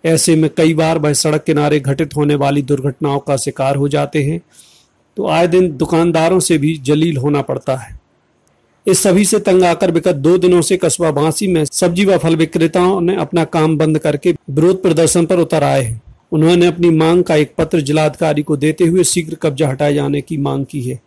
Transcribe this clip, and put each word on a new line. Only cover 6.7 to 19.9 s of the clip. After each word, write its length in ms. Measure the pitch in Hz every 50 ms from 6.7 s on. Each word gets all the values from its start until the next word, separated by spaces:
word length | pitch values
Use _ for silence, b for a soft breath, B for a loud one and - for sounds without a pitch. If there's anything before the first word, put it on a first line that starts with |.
| 165 151
जलील 380 | 131 135 151 151 160 170 156
होना 260 | 131 127 147 147 143
पड़ता 340 | 135 - 135 135 - - 131
है। 240 | 131 - - - - _ _ _ _ _ _ _ _ _ _ _ _ _ _ _ _ _
इस 160 | 208 185 -
सभी 220 | - 202 175 196 208
से 140 | 185 220 208
तंग 260 | 208 196 180 185 185
आकर 260 | 175 165 165 196 180
विगत 240 | 165 165 156 185 175
दो 240 | 139 135 160 180 185
दिनों 240 | 170 180 180 175
से 140 | 160 - 190
कस्बा 340 | 180 - 160 - - 170 160
बांसी 380 | 143 143 151 160 151 - 208 190
में 160 | 180 160 151
सब्जी 400 | 139 - - 185 175 175 180 202
व 140 | 190 190 -
फल 180 | - 165 165
विक्रेताओं 640 | 160 165 156 - 165 160 160 - 185 180 185 196 190
ने 160 | 170 175 196
अपना 280 | 190 156 - - 170 160
काम 340 | - - 165 156 160 160 143
बंद 200 | 156 160 156 151
करके 360 | - 156 147 143 - 180 160 - _ -
विरोध 320 | 135 151 165 180 190 185
प्रदर्शन 440 | - 180 156 160 165 156 - 180 165
पर 100 | 156 190
उतर 280 | 175 165 160 170 156 143
आए 180 | 139 139 139
हैं। 200 | 127 110 113 - _ - - _ _ _
उन्होंने 340 | 160 156 156 165 180 175 175
अपनी 240 | 175 165 175 175 170
मांग 340 | 160 156 160 160 170 180 175
का 120 | - 160
एक 160 | 151 151 143 - -
पत्र 220 | 160 160 - 165
जिलाधिकारी 640 | 143 135 147 156 156 147 139 - 170 151 151 151
को 140 | 147 - 151
देते 280 | 135 147 151 151 - 180
हुए 200 | 165 175 185 175
शीघ्र 300 | - - 180 160 160 160
कब्जा 340 | - - 156 139 131 156 139
हटाए 260 | 131 139 147 147